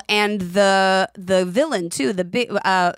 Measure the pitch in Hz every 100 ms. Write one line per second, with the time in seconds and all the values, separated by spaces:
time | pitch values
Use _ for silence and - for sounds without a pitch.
0 | - 208 208 208 180 185 196 196 190 190
1 | 190 - 180 185 185 180 320 226 170 -
2 | 262 190 175 220 240 202 - 185 175